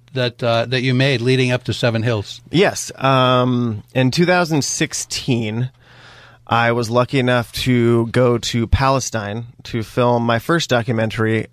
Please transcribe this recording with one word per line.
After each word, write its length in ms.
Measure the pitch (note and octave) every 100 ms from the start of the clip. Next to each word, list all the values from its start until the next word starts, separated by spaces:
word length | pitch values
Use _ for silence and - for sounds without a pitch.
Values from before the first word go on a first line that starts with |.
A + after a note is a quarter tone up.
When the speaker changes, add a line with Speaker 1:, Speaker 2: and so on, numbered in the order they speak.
| _
Speaker 1:
that, 280 | C3 B2 -
uh, 220 | A#2+ A2+ A#2
that 140 | B2+
you 140 | C3
made 260 | B2 C3+ B2
leading 300 | B2 C3 B2+
up 140 | B2
to 100 | -
Seven 280 | - B2 A2+
Hills? 380 | A#2 A2 - - -
Speaker 2:
Yes. 400 | D3 F#3+ G2+ - -
Um, 880 | C3+ C3+ B2+ B2+ B2+ B2 A#2+ G#2+ -
in 160 | C3 C3
two 140 | D#3+
thousand 380 | F3 F3+ E3 D#3
sixteen, 1040 | - - D#3 - - - - A#2+ G#2+ A2+ B2+ - _ - - - - - -
I 260 | A2+ A#2
was 180 | A#2+ A2
lucky 280 | A#2+ B2 C#3
enough 340 | B2 B2 A2 -
to 420 | C3 B2 A#2 A#2 A2+
go 300 | B2 B2+ A#2+
to 280 | - A#2+ A2
Palestine 800 | - C3+ C3+ - A2+ G2+ A2 A#2+ -
to 180 | - A#2
film 420 | A2 - B2 A#2+
my 140 | A#2 A#2
first 300 | - E3+ -
documentary, 760 | B2 A#2 A2+ A2 A2+ A2 A2 -